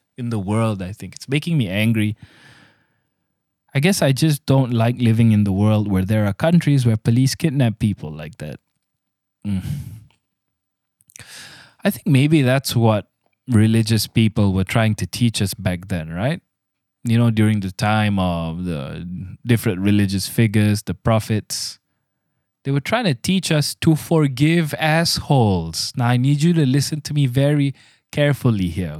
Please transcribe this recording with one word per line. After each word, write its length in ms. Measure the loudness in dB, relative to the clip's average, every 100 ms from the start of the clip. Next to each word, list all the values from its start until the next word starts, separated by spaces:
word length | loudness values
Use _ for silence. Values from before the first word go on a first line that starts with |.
| _ -12
in 120 | -8
the 100 | -6
world, 420 | -2 0 0 -2
I 80 | -8
think. 240 | -12 -16
It's 140 | -16 -4
making 280 | -4 -2 -2
me 120 | -2
angry. 480 | 0 0 0 -2 -4 -14 _ -20 -20 _ _ _ _ _ _ _ _ _ _ _
I 60 | 0
guess 240 | 2 2
I 80 | 2
just 340 | 2 2 0
don't 280 | 2 2 2
like 260 | 2 0 2
living 320 | 2 4 4
in 140 | 4
the 80 | 2
world 360 | 2 2 2 0
where 160 | -2
there 220 | 0 0 0
are 60 |
countries 520 | 0 2 2 2 2
where 120 | 2 0
police 400 | 0 2 0 0
kidnap 420 | -2 0 0 0
people 320 | -2 -4 -8
like 280 | -12 -14 -14
that. 200 | -14 -14 _ _ _ _ _ _ _ _ -6
Mm. 160 | -6 -6 -8 -10 -16 -20 _ _ _ _ _ _ _ _ _ _ -20 -20 -20 -20 -20 -20 _
I 60 | -4
think 160 | -4 0
maybe 340 | 2 4 4
that's 320 | 4 0 0
what 340 | 0 2 2 -2 _ _ _ 0
religious 580 | 2 4 2 2 -2 0
people 460 | 0 0 2 0
were 120 | 0
trying 300 | 0 0 0 -2
to 100 | -6
teach 340 | -2 -2 0
us 120 | -4
back 340 | -4 -4 -6 -6
then, 220 | -8 -6
right? 300 | -6 -4 -6 _ _ _ _ _ _
You 140 | -2 2
know, 120 | 2
during 300 | 2 2 2
the 100 | -4
time 480 | -4 -2 0 0 0
of 460 | 0 -2 -6 -6
the 420 | -6 -6 -8 -12 -12 -12 -12 -12 0
different 340 | 0 0 -2
religious 460 | 0 2 2 -2 -4
figures, 560 | 0 2 2 2 0
the 120 | -4
prophets, 840 | -6 0 0 0 -6 -4 -10 -10 -14 _ _ _ _ _ _ _ _
they 60 | -4
were 100 | -4
trying 240 | 0 -2
to 100 | 0
teach 380 | -2 0 -2 0
us 220 | 0 -2 0
to 180 | 2
forgive 800 | 2 2 2 2 2 2 2 0 -2
assholes. 1120 | 0 2 0 -2 2 4 4 2 -2 -6 -8 -2
Now, 100 | 0
I 100 | 2
need 260 | 2 2
you 120 | 2
to 100 | 2
listen 380 | 2 2 -2 -6
to 100 | -6
me 140 | -2 0
very 480 | 2 2 2 0 -4 _ _ _
carefully 580 | 0 0 2 0 0 0
here, 240 | -4 -8 -8